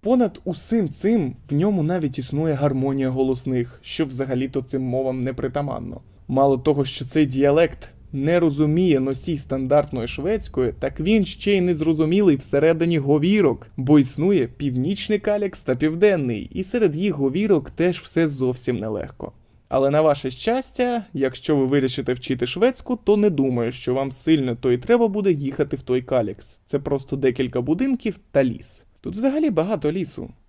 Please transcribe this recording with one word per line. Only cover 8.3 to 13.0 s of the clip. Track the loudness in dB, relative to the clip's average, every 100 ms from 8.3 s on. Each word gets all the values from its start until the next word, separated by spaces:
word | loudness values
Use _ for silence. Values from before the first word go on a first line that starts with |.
| 2
розуміє | 2 2 2 2 4 2
носій | 2 -4 -6 -8
стандартної | -6 -6 2 2 2 -4 -6
шведської, | -6 -4 -4 -4 -2 -2 -2
так | -6 -4
він | 2 2 2
ще | -2 0
й | 2
незрозумілий | 2 0 0 2 2 4 4 4
всередині | 2 2 4 4 2
говірок, | 0